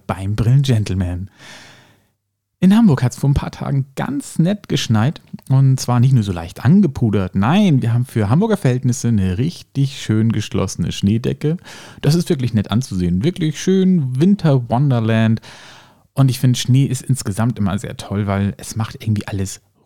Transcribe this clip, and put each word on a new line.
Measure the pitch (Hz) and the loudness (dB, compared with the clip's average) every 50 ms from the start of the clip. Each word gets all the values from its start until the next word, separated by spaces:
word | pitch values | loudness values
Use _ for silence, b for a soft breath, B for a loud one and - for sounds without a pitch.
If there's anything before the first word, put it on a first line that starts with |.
| - | -4
beim | - - 92 95 98 107 | -6 -8 -6 -6 -4 -4
Brillengentleman. | 104 107 117 127 143 139 131 120 107 101 - 92 95 92 87 90 90 98 B B B B B B B B B B B B B B B B B B _ _ _ _ _ _ _ _ _ | 0 2 4 4 4 4 2 2 0 0 -2 -2 -2 -2 -4 -4 -6 -8 B B B B B B B B B B B B B B B B B B _ _ _ _ _ _ _ _ _
In | 185 185 208 | 4 4 6
Hamburg | 226 240 190 135 - | 6 6 4 4 2
hat's | 127 120 - | 0 -2 -2
vor | - - | -2 0
ein | 139 139 | 0 0
paar | - - - | 0 -2 -4
Tagen | - - - 139 143 139 135 - _ | -8 -8 -6 -2 -2 -2 -4 -4 _
ganz | - 139 - 277 285 - - - | -8 -6 -6 -6 -8 -8 -4 -2
nett | - 160 180 208 208 - - | 0 0 0 -2 -4 -4 -4
geschneit. | - 143 - - 113 107 110 151 - - - _ - - _ - | -4 -4 0 0 0 2 0 0 -2 -6 -12 _ -20 -12 _ 0
Und | 135 135 135 135 131 131 | 2 4 4 4 2 0
zwar | - - 123 123 | 0 0 2 2
nicht | 117 131 131 | 4 4 4
nur | 117 | 2
so | 101 101 | 2 0
leicht | 87 87 85 87 - - - | -4 -6 -8 -10 -8 -2 2
angepudert. | 120 180 208 202 147 135 - 127 110 101 104 92 92 - | 4 4 4 4 2 0 0 0 0 0 0 -2 -2 -2
Nein, | 98 98 123 170 214 214 185 143 127 | 0 0 2 2 2 2 2 2 2
wir | 113 117 | 2 0
haben | 117 120 127 | 0 0 -2
für | - - 117 104 98 | -2 -2 -2 0 2
Hamburger | 131 170 220 220 208 | 2 2 2 0 0
Verhältnisse | - - 131 123 127 - 123 117 - - | 0 0 0 0 0 0 -2 -2 -2 -2
eine | 117 113 101 92 92 90 90 | 0 0 0 0 0 0 -2
richtig | 135 170 - - - _ - 139 139 135 - - | -2 -4 -6 -8 -14 _ -4 -2 -2 -2 -4 -6
schön | - - 107 110 113 113 | -4 -2 0 2 2 0
geschlossene | - - - - - 98 95 95 - - 85 - | 0 -2 -4 -4 -4 -4 -4 -4 -4 -4 -6 -6
Schneedecke. | - - - 101 110 117 131 131 135 - - 151 165 185 B B B B B B B B - | -4 0 0 0 0 0 -2 -4 -4 -2 -4 -4 -4 -4 B B B B B B B B 0
Das | 143 156 | 0 0
ist | 180 165 - | 2 0 0
wirklich | 180 135 123 117 - | -2 -2 -2 0 0
nett | 104 95 - | -2 0 0
anzusehen. | 101 120 127 - 101 92 90 85 87 90 110 | -2 -2 -2 -2 -4 -2 0 0 0 0 0
Wirklich | 170 180 - 156 156 156 - | -2 -2 -2 -4 -4 -4 -2
schön | - 185 190 190 185 185 185 170 135 127 127 127 | 0 0 2 4 4 4 2 2 0 -2 0 2
Winter | 165 196 208 - - 151 135 131 120 113 | 2 2 2 4 2 2 2 2 0 0
Wonderland. | 113 123 147 139 127 117 110 113 113 110 113 110 113 107 B B B B B B B B B B B B B B _ | 0 0 2 2 2 0 2 2 2 2 2 2 0 0 B B B B B B B B B B B B B B _
Und | - 135 131 | 0 2 2
ich | 120 - | 2 2
finde, | - 131 123 - | 2 2 2 2
Schnee | - - 123 135 139 | 2 2 2 2 2
ist | 117 127 - | 2 -2 -4
insgesamt | - - 131 - - 107 92 107 113 123 110 | -2 -2 -4 -2 -4 -4 -4 -2 -2 -2 -2
immer | - 101 90 92 101 | -2 -2 -2 -2 -4
sehr | - - - | -6 -8 -12
toll, | - - - 98 101 104 | -12 -10 -6 -4 -4 -2
weil | 101 98 98 98 98 - | 0 0 0 0 -2 -4
es | - - - - | -6 -12 -10 -8
macht | 107 110 - - - | -6 -6 -8 -8 -6
irgendwie | - 113 107 101 - | -4 -2 -2 -2 -4
alles | - 104 98 95 92 - - _ _ _ _ _ | -6 -6 -6 -6 -8 -10 -14 _ _ _ _ _